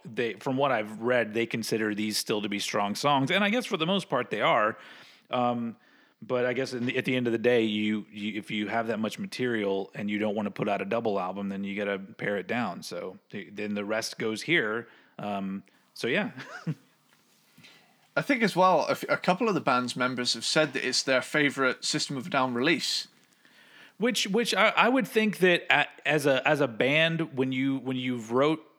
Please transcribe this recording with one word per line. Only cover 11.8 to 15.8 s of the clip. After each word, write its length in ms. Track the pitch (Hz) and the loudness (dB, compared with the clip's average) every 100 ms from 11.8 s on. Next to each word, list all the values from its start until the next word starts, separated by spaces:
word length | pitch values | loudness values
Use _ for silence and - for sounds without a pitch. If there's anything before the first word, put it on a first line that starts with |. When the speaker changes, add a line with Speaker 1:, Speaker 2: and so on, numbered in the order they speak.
| 101 98 | -4 -4
Speaker 1:
pare 380 | 98 - - 101 | -6 -8 -4 -4
it 100 | 90 | -2
down. 360 | 113 110 87 | -4 -4 -6
So 360 | - 87 95 92 _ | -10 -10 -10 -12 _
th-, 180 | 113 95 | -14 -12
then 220 | 104 107 | -8 -6
the 100 | 104 | -4
rest 340 | 101 110 110 - | -2 -2 -4 -6
goes 240 | 117 110 | -6 -4
here. 460 | - 170 110 110 117 - _ - | -2 -2 0 -4 -8 -16 _ -12
Um, 440 | 104 101 98 98 - _ | -6 -4 -4 -8 -12 _